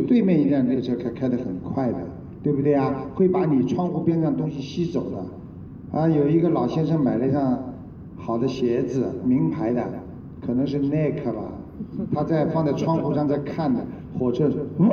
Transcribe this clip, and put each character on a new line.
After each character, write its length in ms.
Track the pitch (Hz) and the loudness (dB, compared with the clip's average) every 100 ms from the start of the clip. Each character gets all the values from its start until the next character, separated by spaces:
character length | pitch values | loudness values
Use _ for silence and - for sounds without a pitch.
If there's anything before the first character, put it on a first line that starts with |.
| - | 4
对 140 | 240 | 4
面 180 | 190 160 | 6 4
一 60 | 139 | 4
辆 200 | 143 123 | 4 2
列 160 | 127 | 2
车 140 | 131 120 | 0 -2
开， 140 | 120 | -4
开 180 | - 131 | -2 -2
得 100 | 120 | -2
很 220 | 95 90 | -2 -6
快 320 | - 135 123 | -4 -2 -2
的， 60 | 92 - - - - | -2 -6 -10 -14 -4
对 120 | 147 | -2
不 80 | 139 | 2
对 120 | 143 | 2
啊？ 320 | 139 127 131 - | 2 2 -2 -4
会 140 | - 185 | 2 2
把 180 | 190 160 | 4 4
你 160 | 135 - | 4 2
窗 220 | 180 180 | 0 -2
户 100 | 151 | 0
边 220 | 170 165 | 0 2
上 160 | 151 127 | 2 0
东 120 | 156 | -2
西 120 | - | -4
吸 240 | - 180 165 | -6 -4 -2
走 260 | 135 92 | -2 -4
的。 880 | 98 92 - - - - - - 147 | -6 -8 -12 -16 -14 -14 -14 -6 0
啊， 80 | 165 | 2
有 220 | 147 143 | 4 4
一 100 | 165 | 4
个 100 | 165 | 4
老 160 | 131 120 | 2 0
先 220 | 160 156 | 0 2
生 100 | 160 | 2
买 140 | 127 110 | 2 2
了 100 | 135 | 2
一 40 | |
双 280 | 143 131 120 - - - - - - | 2 2 0 -4 -10 -14 -14 -14 -10
好 220 | - 117 | -4 -2
的 100 | 127 | 0
鞋 340 | - 120 123 | 0 0 2
子， 220 | 123 131 101 - | 0 0 -2 -2
名 280 | 127 131 160 | 2 4 2
牌 200 | 143 110 | 0 0
的， 100 | 120 98 90 - - - - | 0 -2 -6 -12 -14 -14 -10
可 120 | - 123 | -2 0
能 100 | 139 | 2
是 140 | 143 | 2
Nike 520 | 139 156 147 - 120 | 2 2 2 0 -2
吧， 120 | 107 95 - - - - - 185 | -4 -6 -10 -12 -12 -10 -6 -2
他 120 | 151 | -2
在 240 | 151 160 147 | 2 2 2
放 180 | 160 151 | 2 0
在 80 | |
窗 240 | 135 147 160 | 0 0 0
户 160 | 143 | 0
上 140 | 135 147 | 0 0
在 100 | 139 | 0
看 320 | - - 151 | -2 -2 0
的， 140 | 117 - - - - | 0 -2 -10 -8 -2
火 140 | 123 | 0
车， 180 | - 147 - - - | 2 2 0 -2 2
呜， 60 | 202 | 4